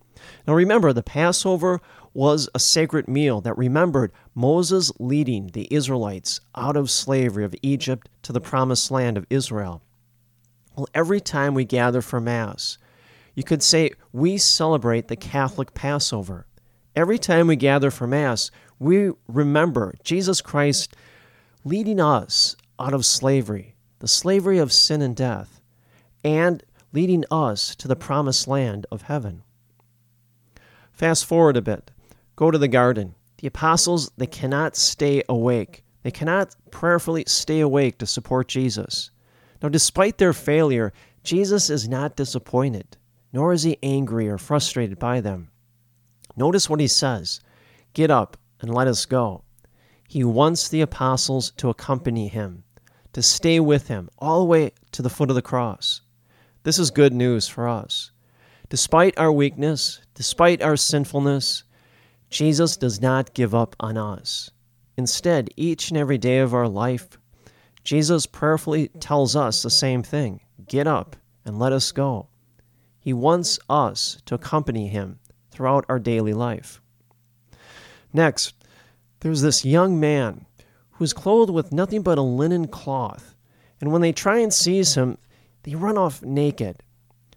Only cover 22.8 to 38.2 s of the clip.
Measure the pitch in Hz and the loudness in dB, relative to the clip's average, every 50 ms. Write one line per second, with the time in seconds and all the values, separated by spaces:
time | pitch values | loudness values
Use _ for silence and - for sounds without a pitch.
22.8 | 123 139 139 135 117 - - - 131 135 139 135 113 104 107 98 92 - - _ | -4 -2 -2 0 0 0 0 0 2 2 2 2 0 -2 -6 -8 -8 -12 -20 _
23.8 | _ _ _ _ - 113 - - - 180 196 196 175 196 190 180 151 123 - - | _ _ _ _ -4 -2 -2 0 2 2 2 2 2 2 2 2 2 2 4 2
24.8 | - - 156 151 143 127 117 110 131 123 110 98 98 - - _ _ _ _ _ | 4 4 2 0 0 -2 -2 -2 -2 -2 -2 -6 -8 -12 -18 _ _ _ _ _
25.8 | _ _ _ _ _ _ _ _ - 151 151 156 170 180 175 - - _ _ _ | _ _ _ _ _ _ _ _ -2 0 2 4 4 2 2 0 -6 _ _ _
26.8 | _ _ - 147 180 185 185 165 - - 156 160 151 120 104 - - - - - | _ _ -2 0 2 2 2 2 0 0 -2 0 0 0 -2 -2 -4 -6 -6 -10
27.8 | - 131 127 - - - 139 147 147 135 123 - - 127 135 139 131 117 101 104 | -4 -4 -4 -4 -2 -2 -2 0 0 0 0 -2 -2 -2 -2 -2 -2 -2 -4 -6
28.8 | 101 - 117 104 - - 147 147 113 104 85 87 - _ _ _ _ _ _ _ | -8 -10 -12 -12 -8 -6 -6 -6 -6 -6 -10 -12 -16 _ _ _ _ _ _ _
29.8 | _ _ _ _ _ _ _ _ _ _ _ _ _ _ _ - _ _ _ _ | _ _ _ _ _ _ _ _ _ _ _ _ _ _ _ -20 _ _ _ _
30.8 | _ _ _ - 165 165 165 - - - 170 170 165 151 135 123 101 113 104 - | _ _ _ -2 0 2 2 0 0 0 4 6 6 6 6 4 0 -2 -4 -6
31.8 | - - _ - _ _ _ _ _ _ _ - 151 165 156 151 143 135 123 127 | -8 -16 _ -20 _ _ _ _ _ _ _ 0 2 2 4 2 2 4 4 4
32.8 | 123 123 123 110 98 90 85 - _ _ _ - - 135 - - 151 160 165 160 | 4 4 2 0 -4 -8 -10 -18 _ _ _ -12 -12 -10 -8 -2 0 2 2 2
33.8 | - 175 175 165 139 - - - 127 123 - - - 131 139 143 160 151 - - | 2 0 0 -2 -2 -6 -6 -6 -8 -8 -6 -8 -6 -4 -2 -2 -2 -2 -2 0
34.8 | - - - - 147 143 143 139 - - 127 117 117 123 123 113 98 - - - | -2 -2 0 0 0 2 2 0 0 0 -2 0 2 2 2 0 -2 -6 -10 -20
35.8 | _ _ _ _ - 123 - - 147 160 175 196 190 - - _ _ _ - - | _ _ _ _ -10 -10 -8 -6 -4 -2 0 0 0 -2 -6 _ _ _ -12 -4
36.8 | - 170 175 170 - 170 165 160 - - - - - - 156 156 151 143 131 143 | 0 2 2 2 0 -2 -4 -4 -2 -2 -2 -2 -2 0 0 2 2 2 2 2
37.8 | 139 123 - - 110 - - 127 | 2 0 -2 -4 -6 -6 -6 -8